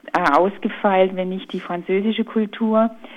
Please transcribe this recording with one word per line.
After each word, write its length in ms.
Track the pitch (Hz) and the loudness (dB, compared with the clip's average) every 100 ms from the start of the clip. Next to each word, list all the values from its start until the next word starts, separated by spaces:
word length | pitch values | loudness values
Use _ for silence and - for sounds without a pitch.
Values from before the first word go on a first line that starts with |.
| - 165 | -6 0
äh, 60 | 170 143 | 4 4
ausgefeilt, 800 | 190 190 214 - 208 190 190 185 | 2 0 -6 -2 2 4 2 0
wenn 140 | 185 | -4
nicht 220 | 190 - | -6 -8
die 80 | 180 | -10
französische 640 | - 175 175 190 220 220 | -6 -8 -2 0 0 -2
Kultur? 680 | 220 226 208 - 226 220 226 226 - | -2 -2 -2 -2 2 4 2 -2 -16